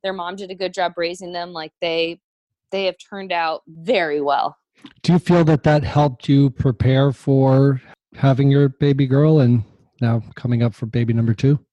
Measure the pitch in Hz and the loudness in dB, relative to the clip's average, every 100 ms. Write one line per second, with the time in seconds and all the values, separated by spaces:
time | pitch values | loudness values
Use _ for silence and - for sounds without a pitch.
0 | 190 190 175 190 190 190 185 185 175 175 | -10 -10 -12 -12 -14 -10 -8 -4 -6 -4
1 | 170 180 180 175 175 170 156 _ 170 165 | -8 -8 -12 -12 -10 -12 -16 _ -6 -4
2 | 165 170 _ _ _ _ _ 196 190 180 | -4 -8 _ _ _ _ _ -4 -4 -6
3 | - 202 190 175 165 160 - 160 165 214 | -16 -16 -6 -4 -4 -6 -12 -14 -4 -2
4 | 165 147 143 139 - - _ _ - _ | 0 -2 -2 -2 -4 -8 _ _ -20 _
5 | - 175 - 175 160 156 156 151 - 147 | 0 0 2 2 4 2 2 0 0 0
6 | 147 123 - 139 139 - 135 120 131 131 | 0 -2 0 2 2 0 -4 0 0 2
7 | 139 127 - 135 135 131 139 135 - - | 0 -2 0 2 4 4 2 0 -8 -20
8 | _ - 139 135 139 139 143 - 143 139 | _ -2 0 2 2 4 2 0 0 0
9 | 135 135 156 156 123 120 104 _ _ _ | 0 2 4 4 4 2 -2 _ _ _
10 | 117 117 104 - 120 120 117 - 110 120 | -2 -2 -6 -10 -4 -2 -2 -4 -6 -4
11 | 117 117 113 110 135 147 _ | -2 0 0 0 0 0 _